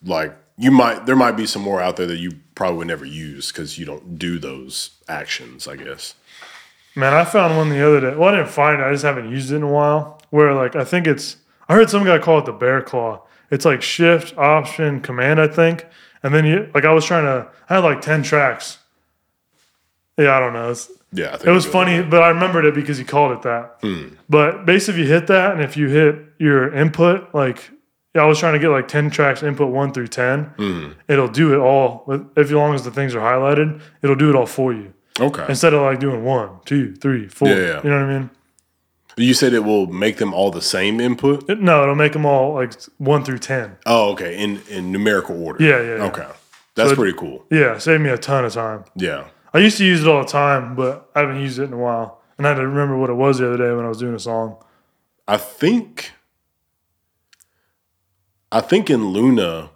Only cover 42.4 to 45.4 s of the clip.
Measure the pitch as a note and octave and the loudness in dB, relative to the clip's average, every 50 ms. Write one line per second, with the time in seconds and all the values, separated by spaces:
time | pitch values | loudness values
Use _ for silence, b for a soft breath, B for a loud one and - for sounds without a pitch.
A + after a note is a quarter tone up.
42.4 | C3 C#3 D3+ C#3 B2+ B2 A2+ - - - _ _ C#3+ C3+ D3 D3 C3 C#3 C3 A#2+ | 2 0 0 -4 -4 -6 -6 -14 -20 -20 _ _ 0 0 0 0 0 -4 -8 -8
43.4 | - - C3+ C3 A#2 G#2 F#2+ _ _ - A#2 A#2 A2 G2+ G2+ F#2+ G2+ F2 F2 F2+ | -6 -6 -6 -6 -6 -8 -14 _ _ 2 2 2 2 2 -2 -4 -8 -10 -6 -4
44.4 | G#2 G#2 G2+ G2+ - - G#2 F#2+ F2+ F#2 F#2+ G2 G#2 A2 G#2+ G2 E2+ - F#2 E2+ | -4 -4 -4 -6 -10 -12 -10 -10 -6 -4 -4 0 0 2 2 0 -2 -4 -8 -10